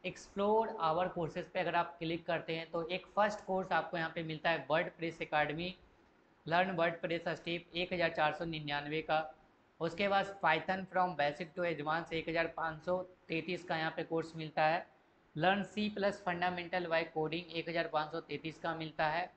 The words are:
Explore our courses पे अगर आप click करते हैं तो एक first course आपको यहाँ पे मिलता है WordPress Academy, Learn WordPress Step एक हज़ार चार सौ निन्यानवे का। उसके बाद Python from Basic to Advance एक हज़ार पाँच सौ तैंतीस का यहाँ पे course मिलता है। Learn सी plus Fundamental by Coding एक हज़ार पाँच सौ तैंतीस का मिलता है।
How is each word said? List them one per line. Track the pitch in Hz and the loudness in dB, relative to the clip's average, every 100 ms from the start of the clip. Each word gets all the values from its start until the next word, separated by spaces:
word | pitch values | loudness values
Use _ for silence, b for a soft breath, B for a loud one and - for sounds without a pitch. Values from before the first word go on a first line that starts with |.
Explore | 185 - - 196 202 220 220 - | -8 -10 -10 -2 4 4 2 0
our | 165 160 185 | 2 2 0
courses | 180 156 180 165 | 0 -4 -4 -4
पे | 185 | -2
अगर | 170 170 | 2 2
आप | 170 - | 0 -4
click | 160 170 170 | -4 -4 -2
करते | 165 - 165 | -2 -2 -6
हैं | 165 | -4
तो | 170 165 | -4 -2
एक | 185 - - | -4 -2 2
first | 214 208 - | 2 0 -2
course | 190 185 | -2 2
आपको | 165 160 170 | 0 0 -2
यहाँ | 165 170 | -2 -4
पे | |
मिलता | 160 156 175 | -6 0 2
है | 165 131 | 2 2
WordPress | 156 175 - 165 160 | 2 2 -4 -6 -4
Academy, | 160 151 147 151 175 185 - _ _ _ _ _ - | 0 2 2 0 -6 -8 -20 _ _ _ _ _ 2
Learn | 170 190 165 | 4 4 4
WordPress | 170 175 175 165 170 156 | 2 2 -2 -2 -2 -4
Step | 170 170 - 170 | -4 -6 -4 -4
एक | 180 | -2
हज़ार | 180 165 165 | 2 2 4
चार | 151 | 2
सौ | 147 170 | 2 -4
निन्यानवे | 156 147 147 143 156 | -4 -2 -4 -2 -4
का। | 156 156 156 - - _ _ _ | 2 0 0 -10 -20 _ _ _
उसके | 165 165 202 | -4 0 2
बाद | 196 190 - | 4 2 2
Python | 160 160 160 190 185 | 4 4 2 -4 0
from | 180 180 151 | 2 2 4
Basic | 143 147 175 185 | 0 0 -8 -2
to | 175 | -2
Advance | 156 147 165 165 | 0 0 0 0
एक | 165 160 | -4 0
हज़ार | 165 165 - | 0 0 -2
पाँच | 160 160 | -4 -4
सौ | 180 180 180 - - | -2 -2 -2 -14 -6
तैंतीस | 160 160 180 | -4 -4 -6
का | - 160 | -2 -2
यहाँ | 160 | 0
पे | 160 | -2
course | 151 165 160 160 | -2 -2 -2 -8
मिलता | 156 156 | -6 2
है। | 156 170 - _ _ _ _ 151 | 4 2 -4 _ _ _ _ 2
Learn | 170 202 | 4 4
सी | 185 - 214 | 0 -2 -2
plus | 208 196 190 - | 0 0 0 -4
Fundamental | 175 180 175 170 180 175 | 0 0 -2 -2 -2 2
by | 160 165 160 | 2 2 -2
Coding | 156 165 175 | 0 -2 -4
एक | 165 160 | -6 -2
हज़ार | 170 165 | 0 0
पाँच | 151 151 | 0 0
सौ | 165 | -6
तैंतीस | - 147 160 151 | -6 -6 -6 -6
का | 170 160 | -4 -4
मिलता | 160 151 156 | -6 0 0
है। | 160 180 | 0 -4